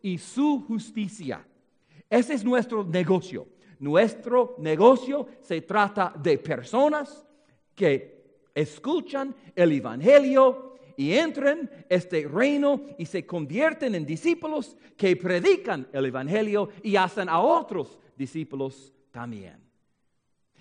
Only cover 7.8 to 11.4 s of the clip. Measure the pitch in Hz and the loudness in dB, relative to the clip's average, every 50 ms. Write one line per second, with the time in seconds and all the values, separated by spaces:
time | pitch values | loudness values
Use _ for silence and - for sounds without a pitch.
7.8 | 202 156 143 135 - - - - _ _ _ _ _ _ _ 147 156 151 - - | 2 2 2 0 -2 -10 -20 -20 _ _ _ _ _ _ _ -6 -6 -6 -8 -8
8.8 | - 262 320 339 - - 277 269 269 277 - - - - - - 175 165 151 135 | -4 -4 -2 -2 -4 -4 -6 -6 -6 -8 -10 -14 -20 -8 0 2 2 2 2 0
9.8 | - 117 113 127 151 226 285 294 277 262 269 269 262 262 254 262 - - - - | -2 -6 -8 0 4 6 8 8 6 6 4 6 6 4 4 0 -8 -18 -20 -20
10.8 | - - - - 139 147 185 269 330 320 - 285 | -20 -16 -8 -4 -2 0 2 2 0 0 -2 -2